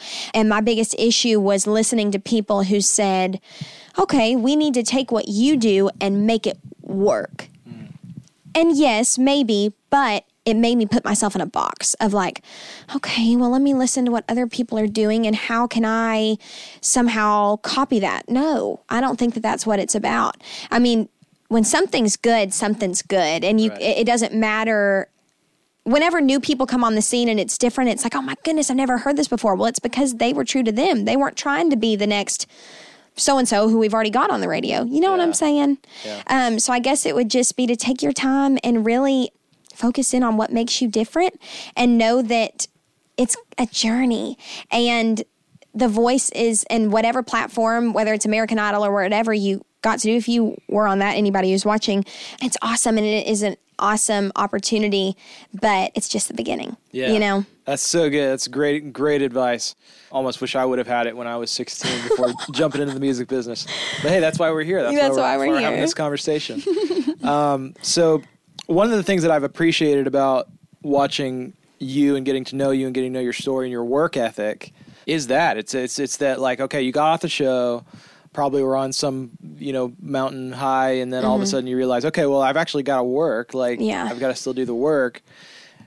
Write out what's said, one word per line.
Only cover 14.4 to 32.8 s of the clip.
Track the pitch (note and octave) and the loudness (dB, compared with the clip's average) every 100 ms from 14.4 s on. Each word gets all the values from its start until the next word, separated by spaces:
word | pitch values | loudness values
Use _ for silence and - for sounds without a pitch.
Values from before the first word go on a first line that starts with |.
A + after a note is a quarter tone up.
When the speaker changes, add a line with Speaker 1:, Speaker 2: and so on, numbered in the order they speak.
| A#3+ | -2
Speaker 1:
people | - A#3+ G#3+ | -4 -4 0
are | G#3+ | 0
doing | G#3+ G#3+ A3 | 2 2 2
and | A3 G#3+ | 2 0
how | - A#3 A#3+ | -2 -2 0
can | A3+ | 0
I | A3 A3+ A3+ A3 A3 G#3+ - - - - | 0 0 0 0 0 -2 -6 -18 -18 -8
somehow | - C4 A#3+ A3 G#3 G#3 G3+ G#3 | -2 2 2 2 2 4 2 0
copy | - - C#4 A3+ | -2 -2 0 0
that?" | F#3+ F#2 - | 0 -4 -2
No, | B3 D#4 C#4 G3+ - - | 0 2 0 -2 -6 -4
I | A3+ | -2
don't | C4 A#3+ | -2 0
think | A#3+ | -2
that | A3+ | 0
that's | A3 A#3 A3 | -2 -2 0
what | G#3 | 0
it's | - | 0
about. | G#3+ G#3+ A#3 A3+ - - - - | -2 0 0 -2 -4 -14 -16 -2
I | A#3 | 2
mean, | B3 A3+ - _ _ _ - | 4 2 0 _ _ _ 0
when | A3+ | 2
something's | G#3+ D#4 F#4+ D4+ G#3+ - | 4 2 2 2 0 0
good, | A#3 A3+ G3 | 2 2 0
something's | - G#3 G#3+ G3 F3 | -2 -2 -2 -2 -4
good. | - G3 D#3 E3 | -2 0 2 0
And | F3 A3 | 2 2
you, | A3 | 2
Speaker 2:
Right. | G#3 | 0
Speaker 1:
it, | F#3+ G#3+ | -2 0
it | A#3 | 2
doesn't | A#3+ A3+ | 2 0
matter. | A3 G#3+ G#3+ A3 G#3+ G3+ G3 - _ _ _ _ _ _ _ | 0 0 0 0 2 2 2 -2 _ _ _ _ _ _ _
Whenever | - C#4+ E4 E4+ | 0 4 4 4
new | C4+ C#4 | 4 2
people | - C4+ C4 | 0 -2 0
come | B3 | 2
on | A#3 | 2
the | G#3+ | 2
scene | - B3 A#3+ | 0 0 2
and | G#3+ | 0
it's | F3+ - | -2 0
different, | B3 C4+ B3 | 0 2 0
it's | - | 0
like, | A#3 | -2
"Oh | D4 | -4
my | C4 C4+ | -6 -6
goodness, | D#4+ D#4 C#4+ | -2 0 0
I've | C4 | 0
never | C4+ B3 | 0 0
heard | C#4 C#4+ | 0 0
this | - | 0
before." | B3 A3 | 0 2
Well, | F#3 A3 | 2 0
it's | B3 | -2
because | A#3+ A#3+ C#4 A#3 | -4 0 0 0
they | A#3+ | 0
were | C#4 | 0
true | B3 C4 | -2 0
to | A3+ | 0
them. | G#3+ F4+ B3+ | 2 2 2
They | G3+ C4+ | 2 2
weren't | C4+ - | 0 -2
trying | C#4+ C#4+ E4+ | -2 0 2
to | B3+ | 2
be | A3+ G#3 | 2 0
the | G#3 | 0
next | G#3 G3 - - - - - | 0 -2 -6 -8 -14 -20 -20